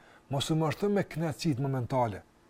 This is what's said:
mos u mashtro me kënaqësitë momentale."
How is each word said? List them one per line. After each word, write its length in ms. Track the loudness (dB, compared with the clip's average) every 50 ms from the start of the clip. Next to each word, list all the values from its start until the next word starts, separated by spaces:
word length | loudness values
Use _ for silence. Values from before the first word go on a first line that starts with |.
| -20 -20 -20 -20 -10 -4
mos 200 | -4 -2 0 0
u 40 | 2
mashtro 340 | 2 2 0 0 0 0 2
me 140 | 2 2 0
kënaqësitë 580 | -2 -2 -4 -2 -2 -2 -2 0 0 0 0
momentale." 600 | 0 -2 0 -2 -2 0 2 2 2 2 0 -6 -12 -18 _ -20 _ -20